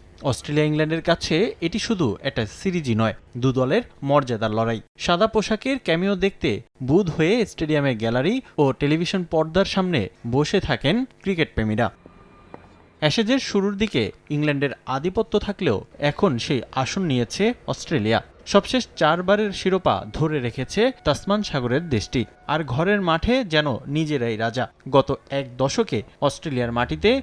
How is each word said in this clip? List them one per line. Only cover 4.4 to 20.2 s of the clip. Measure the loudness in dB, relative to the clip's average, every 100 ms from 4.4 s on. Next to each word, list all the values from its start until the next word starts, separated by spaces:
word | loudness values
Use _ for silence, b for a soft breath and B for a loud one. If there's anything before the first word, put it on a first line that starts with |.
| 0 0
লড়াই। | 0 -2 -8 -6
সাদা | -2 2 2
পোশাকের | 2 0 -2 -2 -2
ক্যামিও | 0 0 0 0
দেখতে | -2 0 -2 -2 -6 -8
বুঁদ | 2 4 2
হয়ে | 2 2 2 0
স্টেডিয়ামের | -4 -2 2 0 0
গ্যালারি | 0 0 0 -2 B 0
ও | 0
টেলিভিশন | 2 0 0 0 -2
পর্দার | -2 -2 0 0 0
সামনে | 0 0 0 -2 -6 -2
বসে | 0 2 0
থাকেন | 0 0 0 0 -2 _
ক্রিকেট | -4 0 -2
প্রেমীরা। | 0 -2 0 -2 -4 -18 -20 -20 -20 -20 -20 -20 -20 -20 _
অ্যাশেজের | 0 2 2 0 0
শুরুর | 0 0 0
দিকে | -2 0 -2 -4 -6
ইংল্যান্ডের | -2 0 0 -2 -4 -6
আধিপত্য | -4 -2 -2 0 -2
থাকলেও | -2 -2 0 0 -4 -4
এখন | -2 2 0 2
সেই | -2 -2 -2 -4
আসন | -2 -2
নিয়েছে | 0 0 0 0 0 -2 -6
অস্ট্রেলিয়া। | -8 -2 0 2 0 -2 -12 0
সবশেষ | 2 2 -2 -4 0
চারবারের | 2 2 2 0 0
শিরোপা | -2 0 2 2 0 -2
ধরে | -2